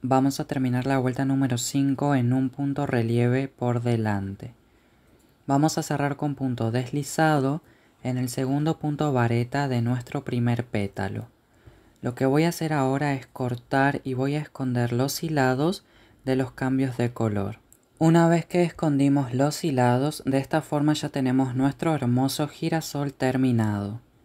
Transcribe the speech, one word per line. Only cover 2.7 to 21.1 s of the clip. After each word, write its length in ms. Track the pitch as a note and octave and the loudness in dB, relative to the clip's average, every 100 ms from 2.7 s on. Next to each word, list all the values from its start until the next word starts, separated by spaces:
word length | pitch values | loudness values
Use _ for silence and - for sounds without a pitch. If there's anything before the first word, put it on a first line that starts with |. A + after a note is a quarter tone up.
| C#3 C#3 | -2 -2
relieve 640 | B2 A2+ A#2+ A#2+ C3 C3+ | 0 2 2 2 2 -2
por 340 | - B2 A#2+ | -4 -2 0
delante. 720 | A#2+ A#2 G#2+ G2+ G2 G2 A#2+ - _ _ _ _ _ _ _ _ - | 0 0 0 -2 -4 -10 -14 -18 _ _ _ _ _ _ _ _ 0
Vamos 320 | C#3 D3+ E3 | 2 2 0
a 40 | |
cerrar 340 | D3+ C#3+ C#3+ C#3+ | -4 -2 -2 -2
con 180 | D3 C#3 | -4 -4
punto 340 | C3 A#2+ A2+ | -4 -2 -2
deslizado 960 | A#2+ B2+ D3 C#3 - D#3+ D3+ C3 D#3 - _ _ _ | -2 -2 -6 -4 0 2 4 0 -2 -8 _ _ _
en 160 | B2+ B2+ | -6 -4
el 100 | B2+ | -4
segundo 480 | C3 C3 C#3+ D3+ D#3 | -2 -2 0 0 -2
punto 340 | D3+ D3 D3+ | -4 -2 0
vareta 560 | B2+ A#2 A#2+ A#2+ C#3 C#3 | 2 2 2 0 -2 0
de 140 | B2 | 0
nuestro 420 | A#2 B2+ A#2+ D3 | 0 -2 -4 -8
primer 420 | - A#2+ A#2+ A#2 A#2 | -4 -2 0 0 -2
pétalo. 600 | G#2 G2+ - G2 G#2+ A2+ _ _ _ - - _ _ | -4 -4 -4 -6 -6 -12 _ _ _ -20 -20 _ _
Lo 100 | B2+ | -8
que 140 | B2 C3 | -2 2
voy 160 | D3 | 2
a 60 | E3+ | 2
hacer 240 | E3+ D#3+ | -2 -2
ahora 420 | D3+ C3 C#3 D3 C3+ | 0 0 0 -2 -4
es 100 | - | -8
cortar 760 | - B2 A#2+ - C#3 C#3 C#3 | -8 -6 -6 -2 2 2 0
y 100 | C3+ | -4
voy 220 | B2+ C3+ D3 | -4 -2 -2
a 60 | |
esconder 520 | D3 - C3 B2 A#2+ | -6 -6 -2 0 0
los 300 | A#2+ C3+ - | 0 -2 -2
hilados 600 | E3 D3+ C3 B2+ D#3+ G3+ - _ _ _ C3 | -2 2 2 2 0 -2 -10 _ _ _ -2
de 100 | C3 | 0
los 160 | C3 | -2
cambios 440 | - C3 C3 C3+ A#2+ | -4 -2 0 0 0
de 160 | A#2+ | -4
color. 460 | - A2+ G2+ G2 A2+ _ - _ - | -2 -2 -2 -4 -8 _ -20 _ 0
Una 320 | E3 E3+ E3+ | 4 6 6
vez 160 | E3+ - | 4 2
que 160 | F3+ | 0
escondimos 720 | E3+ - D#3+ C#3 C#3 C#3+ B2 | 0 0 0 2 4 2 0
los 300 | B2 C#3+ D3 | 0 0 0
hilados, 580 | E3+ B2+ B2 B2 D3 - C3+ | -2 2 4 4 0 -2 -2
de 100 | C3+ | -2
esta 240 | C3 D#3+ | 0 -2
forma 320 | - D3 D3+ | 0 0 2
ya 160 | D3+ | 0
tenemos 460 | D3 | -2